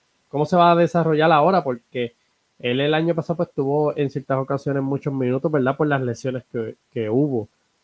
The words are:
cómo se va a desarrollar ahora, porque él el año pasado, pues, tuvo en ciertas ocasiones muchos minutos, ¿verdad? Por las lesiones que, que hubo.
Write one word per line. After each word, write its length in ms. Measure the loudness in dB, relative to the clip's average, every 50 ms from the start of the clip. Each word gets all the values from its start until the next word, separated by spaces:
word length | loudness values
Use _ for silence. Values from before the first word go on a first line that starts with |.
| _ _ _ _ _ _
cómo 180 | -4 -2 0 2
se 80 | 4
va 160 | 6 6 6
a 40 | 6
desarrollar 560 | 6 4 2 2 0 0 2 2 2 4 4
ahora, 320 | 4 6 4 4 4 2 0
porque 500 | -2 -4 -6 -10 _ -6 -6 -6 -6 -8 _ _ _ _ _ _ _ _ _
él 200 | -4 -2 -2 0
el 160 | 0 0 0
año 180 | 0 0 0 0
pasado, 240 | -2 -2 -4 -4 -4
pues, 140 | -4 -4 _
tuvo 400 | -4 -2 0 0 0 0 0 0
en 140 | -2 -4 -4
ciertas 300 | -4 -6 -6 -4 -4 -4
ocasiones 420 | -2 -2 -4 -4 -4 -4 -2 -2
muchos 320 | -2 -2 -4 -4 -4 -4 -4
minutos, 380 | -2 -2 -2 -2 -2 -2 0
¿verdad? 260 | 0 0 0 0 0 0
Por 80 | 0
las 160 | 0 0 -2
lesiones 420 | -2 -4 -6 -6 -6 -8 -8 -8 -10 _
que, 240 | -8 -8 -8 -8 -10 -14 _ _
que 180 | _ -6 -4 -2
hubo. 360 | 0 0 0 0 -2 -4 -6 -8 _ _ _ _ _ _